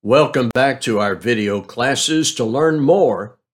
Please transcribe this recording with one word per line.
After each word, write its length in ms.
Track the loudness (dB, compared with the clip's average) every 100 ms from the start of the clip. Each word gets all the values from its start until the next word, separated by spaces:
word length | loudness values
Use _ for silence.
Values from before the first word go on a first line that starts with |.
Welcome 480 | 2 2 2 0 -2
back 260 | 0 0 0
to 180 | -2 0
our 160 | 0 -2
video 440 | -2 -2 0 -4
classes 760 | -6 -4 -2 -2 -2 0 -2 -2
to 100 | -2
learn 340 | 2 0 2
more 600 | 2 4 2 0 -8 _ _